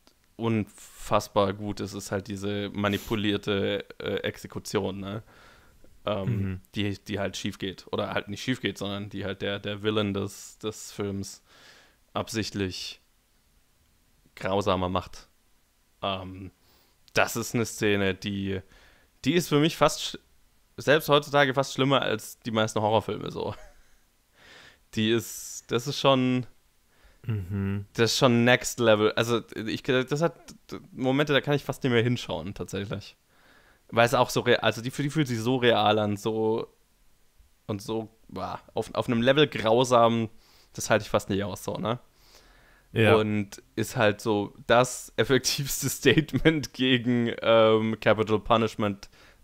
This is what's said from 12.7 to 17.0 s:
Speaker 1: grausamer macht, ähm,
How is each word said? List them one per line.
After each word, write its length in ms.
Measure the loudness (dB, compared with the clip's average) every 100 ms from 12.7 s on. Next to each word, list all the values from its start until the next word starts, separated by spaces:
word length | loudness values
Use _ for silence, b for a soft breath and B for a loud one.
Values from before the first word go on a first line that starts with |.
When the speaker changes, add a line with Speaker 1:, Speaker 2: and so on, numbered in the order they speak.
| -6 -12 -16 _ _ _ _ _ _ _ _ _ _ _ _ _ -10
Speaker 1:
grausamer 520 | -2 -2 0 0 0
macht, 380 | -4 -6 -16 -20 _ _ _ _ _ _ _
ähm, 480 | -6 -6 -8 -12 -16 _ b b b b